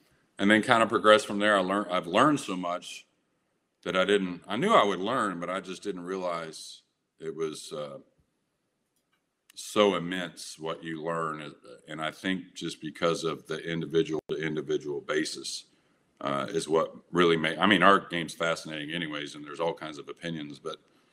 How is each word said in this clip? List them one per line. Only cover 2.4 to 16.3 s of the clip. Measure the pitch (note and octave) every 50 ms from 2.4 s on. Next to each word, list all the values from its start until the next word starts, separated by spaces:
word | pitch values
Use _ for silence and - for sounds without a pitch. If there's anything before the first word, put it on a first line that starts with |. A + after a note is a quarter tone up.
so | - - F#2+
much | F2+ F2+ F2 F2 F2+ E2+ - - - - _ _ _ _ _ _ _ _ _ _ _ _ _ _ _
that | - F2 E2+
I | F#2 F#2
didn't, | F#2 G2+ G2+ F#2+ F2+ F2 - - -
I | G2+
knew | B2+ E3 G#3
I | A#3 E3 A2
would | G2+ F#2 F2
learn, | F#2 A2 C3 C3 A2 G2+ F2+ F2
but | F2 E2+
I | F#2 G2
just | F#2+ F#2+ F2+ -
didn't | - G2+ F#2+ F2+ E2+
realize | F2 F#2+ F#2+ F2+ F2+ E2+ E2 E2 D#2+ D#2 - - - - - _ _ _ _ _ _ _ -
it | D#2+ D#2+ C#2+
was, | D#2 E2 D#2 D2+ C#2+ - -
uh, | E2 D2+ D2 C#2+ C#2 - - _ _ _ _ _ _ _ _ _ _ _ _ _ _ _ _ _ _ _ _ _ _ _ _ _ _ _ _ _ _
so | - - - - G#2+ G#2 G2+ F#2
immense | F2 E2+ F2 F#2 F#2 F2+ E2+ E2 - - - - -
what | D#2 D#2 D2+ -
you | E2 E2 E2 D#2
learn. | D#2 E2+ E2 E2 E2 D#2 D#2 D#2 D2+ D2 D2+ - - - - - _
And | - D2+ D#2+
I | D#2 D#2
think | D#2 - - F#2+ F#2+ F#2 F2 - -
just | - F2 E2 - -
because | - D#2 D2 - F2 E2+ E2 D#2 E2
of | D#2+ D#2 - -
the | - D#2+ D#2
individual | D#2 E2 E2+ E2 D#2+ C#2+ D2+ E2 D#2+ D#2 D#2 D2+ - -
to | D#2
individual | C#2+ D#2 D#2+ D#2 D#2 C#2+ C#2+ D2+ D2 C#2+ D2 D2 -
basis, | - - D2+ D#2 D#2 - - C#2+ C2 - - - - _ _ _ _ _ _ _ _ _ _ -
uh, | - C#2